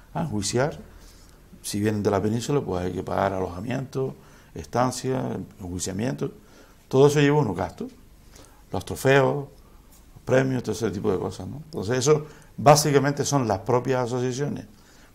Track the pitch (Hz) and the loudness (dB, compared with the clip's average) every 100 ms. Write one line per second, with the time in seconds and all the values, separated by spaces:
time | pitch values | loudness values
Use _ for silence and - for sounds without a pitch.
0 | - - 165 104 98 120 143 - - - | -12 -8 -6 -4 -2 0 -2 -4 -16 -20
1 | - - - - - - - 104 104 107 | -20 -20 -20 -20 -20 -16 -8 -2 0 0
2 | 101 101 104 117 117 143 113 90 90 92 | 2 2 0 -2 -2 -2 -2 -4 -4 -6
3 | 90 92 98 95 92 87 110 127 127 135 | -4 0 0 0 -6 -6 -6 -6 -6 -6
4 | 131 - - - - - - 120 127 127 | -6 -8 -20 -20 -20 -16 -6 -2 -2 -2
5 | 131 131 123 107 92 - 92 90 95 95 | -4 -4 -4 -6 -10 -12 -10 -6 -6 -4
6 | 120 - 147 - - - - - - 131 | -4 -4 -6 -8 -20 -20 -20 -20 -2 6
7 | 143 147 143 151 123 90 92 - 262 - | 6 6 4 4 0 -2 -6 -6 -12 -14
8 | - - - - - - - 101 - 95 | -20 -20 -20 -20 -20 -20 -10 -8 -8 -2
9 | 131 233 131 143 139 - - - - - | 4 4 4 0 -6 -16 -20 -20 -20 -20
10 | - - - 127 135 127 113 104 113 - | -20 -14 0 2 2 -2 -4 -4 -4 -2
11 | 107 90 98 98 95 139 - - 98 127 | -2 -2 -4 -8 -12 -14 -12 -8 -4 0
12 | 131 147 147 - - - 135 151 151 139 | 2 2 0 -18 -20 2 8 8 8 4
13 | 139 143 135 143 117 95 - 120 127 127 | 4 0 0 0 2 0 2 2 2 0
14 | 120 127 127 123 143 101 101 - - - | 0 -2 -2 -4 -6 -6 -12 -20 -20 -20
15 | - | -20